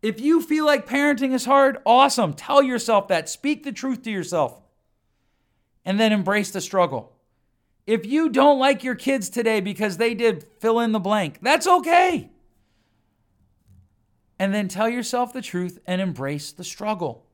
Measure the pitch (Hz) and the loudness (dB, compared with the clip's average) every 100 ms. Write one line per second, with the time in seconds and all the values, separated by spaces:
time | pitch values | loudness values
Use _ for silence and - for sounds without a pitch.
0 | 220 214 277 330 320 302 302 285 285 269 | -6 -4 2 2 2 0 2 2 0 0
1 | 285 269 269 254 247 277 269 269 - 240 | 2 2 0 -2 2 4 4 2 4 6
2 | 277 - 190 147 - 285 269 247 233 208 | 6 2 -2 -4 2 4 4 0 0 0
3 | 202 175 156 - 277 302 277 208 269 247 | 2 -4 -4 -6 -4 -4 -6 -8 -6 -6
4 | 226 202 160 170 127 - _ _ _ _ | -6 -6 -2 -2 -2 -4 _ _ _ _
5 | _ _ _ _ _ _ _ _ - 196 | _ _ _ _ _ _ _ _ -6 0
6 | 220 214 180 208 202 190 - 190 170 131 | 2 2 2 0 -2 -8 -4 0 0 -2
7 | 107 _ _ _ _ _ _ _ - 220 | -10 _ _ _ _ _ _ _ -2 -2
8 | 196 285 320 240 277 277 269 285 254 247 | 0 0 0 4 4 4 2 0 -4 -6
9 | - 269 180 233 226 220 208 185 208 175 | -2 -2 -4 -4 0 0 -2 -4 -4 -2
10 | 233 233 233 170 - _ 220 226 233 214 | -4 0 -2 -2 -10 _ 0 0 0 -2
11 | 190 214 165 - 214 320 330 359 320 349 | 0 -2 -2 -4 0 0 4 2 4 4
12 | 370 311 - _ _ _ _ _ _ _ | 4 0 -6 _ _ _ _ _ _ _
13 | _ _ _ _ _ _ _ - _ _ | _ _ _ _ _ _ _ -20 _ _
14 | _ _ _ _ 196 208 196 185 226 240 | _ _ _ _ -2 -2 -4 -2 -2 -2
15 | 233 247 247 254 - 180 180 180 - 180 | -4 -4 -4 -6 -8 -6 -6 -8 -8 -4
16 | 190 - 135 147 147 - 175 - 311 202 | -4 -6 -6 -6 -10 -16 -16 -8 -6 -4
17 | 160 113 _ | -6 -8 _